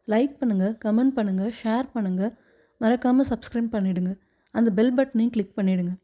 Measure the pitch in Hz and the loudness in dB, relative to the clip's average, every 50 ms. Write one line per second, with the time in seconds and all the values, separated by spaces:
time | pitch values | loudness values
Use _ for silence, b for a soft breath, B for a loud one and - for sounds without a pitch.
0 | _ - 214 226 277 277 - - 269 233 202 190 185 208 226 - - 214 214 233 | _ -2 0 0 0 0 -2 -4 -2 0 0 2 0 0 -2 -4 -2 0 2 2
1 | 254 269 262 254 214 202 190 185 196 233 226 - - 220 220 240 269 269 - 233 | 2 2 2 0 -2 -2 -2 -2 -2 -4 -6 -4 -4 -2 -2 -2 -4 -4 -4 -4
2 | 202 185 185 185 196 233 b b b b b b b b b b 240 220 247 240 | -2 -2 -2 -2 -2 -4 b b b b b b b b b b 0 2 2 2
3 | - 254 247 262 269 - 233 220 - - - 233 233 226 226 214 190 190 180 180 | 2 2 4 4 2 2 -2 -6 -6 -6 -4 -4 -4 -2 -2 -2 0 0 0 -2
4 | 180 185 196 - _ _ _ _ _ _ - 220 233 226 190 202 233 254 247 269 | -2 -4 -6 -8 _ _ _ _ _ _ -2 0 2 2 4 2 2 2 2 2
5 | 269 269 - 220 226 240 - 220 190 - _ - 196 190 185 180 175 175 185 - | 0 0 0 0 0 0 0 -2 -4 -4 _ -2 0 0 0 0 0 -4 -6 -8